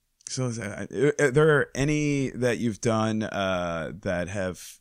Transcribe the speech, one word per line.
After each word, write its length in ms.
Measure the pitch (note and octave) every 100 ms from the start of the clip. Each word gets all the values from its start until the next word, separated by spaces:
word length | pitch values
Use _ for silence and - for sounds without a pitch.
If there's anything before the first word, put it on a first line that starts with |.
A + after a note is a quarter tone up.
| _ _ -
so 180 | - B2+
is 100 | A2+
that, 340 | G#2 - F#2+
uh, 340 | F#2+ C#3 - C#3
are 60 |
there 400 | B2+ D#3 D3 - -
any 540 | C#3 D3+ D3+ C#3+ C3
that 280 | - B2 A2
you've 220 | A#2 G2+
done, 420 | B2 A2 A2 A2
uh, 680 | A2 - F#2+ F#2 F2 E2 D2 D2+
that 280 | G#2 F2 F2
have 320 | G2+ F#2 F2 - -